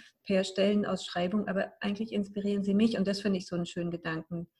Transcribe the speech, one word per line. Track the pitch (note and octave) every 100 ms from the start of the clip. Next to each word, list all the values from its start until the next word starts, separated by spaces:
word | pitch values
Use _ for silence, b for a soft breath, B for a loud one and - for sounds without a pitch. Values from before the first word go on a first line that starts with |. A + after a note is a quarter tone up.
| B _ -
per | F#3+ F#3+
Stellenausschreibung, | - G3 G#3 - F#3 - F3+ F3+ G#3 G3
aber | F#3+ - -
eigentlich | G#3 G3+ A3+
inspirieren | G#3 G3 G#3 G3+ G3+
sie | G3
mich | G3 A3+ G#3
und | F#3+
das | G3
finde | G#3 F#3
ich | -
so | F3
einen | E3+
schönen | - E3+
Gedanken, | E3+ E3+ D#3+ - E3+ E3+ _